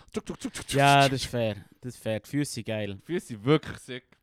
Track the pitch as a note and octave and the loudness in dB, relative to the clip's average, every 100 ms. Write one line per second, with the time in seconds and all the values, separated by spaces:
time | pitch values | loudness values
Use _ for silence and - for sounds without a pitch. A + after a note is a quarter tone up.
0 | _ - - - C4+ - - C3+ C#3 C#3 | _ -10 -10 -10 -10 -10 -4 4 6 8
1 | C#3 C3 - B2 A2+ G2+ - _ B2+ - | 6 2 -4 -2 -2 -4 -10 _ -16 -10
2 | A#2 G#2+ - C#3 D3 - A2 A2 G#2 G2 | -6 -6 -4 -4 -4 -6 -6 -6 -6 -8
3 | - E3+ - A2 A2 D#3 - B2 - B2+ | -6 -6 -6 -4 2 2 0 -14 -12 -16
4 | - _ | -16 _